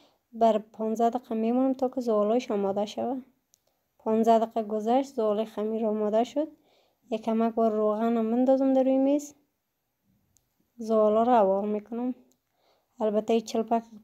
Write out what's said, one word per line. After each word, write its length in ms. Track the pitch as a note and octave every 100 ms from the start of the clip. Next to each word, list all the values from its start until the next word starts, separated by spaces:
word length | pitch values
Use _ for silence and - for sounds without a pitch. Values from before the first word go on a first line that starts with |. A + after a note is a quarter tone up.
| _ _ _
بر 260 | A3+ A3+ G#3+
پانزده 600 | G#3+ - A3 A3 A#3 B3+
دقیقه 160 | -
میمونم 380 | A3+ A3 B3 C4+
تا 140 | C4 B3+
که 120 | C4
زوالایش 500 | A#3+ G#3+ G#3 A#3+ B3
آماده 360 | G#3 G3 G3+ G#3
شوه. 360 | - A#3 B3+ - _ _ _ _ _ _ _
پانزده 480 | A3+ A3 A3+ A3+ A3
دقیقه 160 | A#3
گذشت، 520 | G#3 G#3+ G#3+ B3+ C#4
زوالای 300 | - A3 G#3
خمیر 420 | A3 - G#3+ A3 A3
آماده 380 | G#3+ G#3 G#3+
شد. 240 | A#3+ C#4+ D#4 - _ _ _ _ _
یک 120 | A3
کمک 320 | A3+ A3 A3+
بار 180 | A3+ A3+
روغن 440 | G#3+ G#3+ G#3+ A#3 A#3
هم 100 | A3
مندازم 460 | A#3+ B3+ C4+ C4+
در 100 | C4
روی 160 | C4 C4
میز. 360 | C4+ C#4+ D4 - _ _ _ _ _ _ _ _ _ _ _ _ _ -
زوالا 460 | A3 A3 G#3+ G#3+
رو 200 | A#3 A#3+
اوار 240 | F#3+ G3 G#3
می‌کنم. 480 | G#3 G#3 A#3 B3+ B3 _ _ _ _ _ _ _ -
البته 320 | G#3+ G#3 G#3+
این 100 | A#3
چلپک 420 | A3+ A3+ A3+ A3+ A3+ G#3+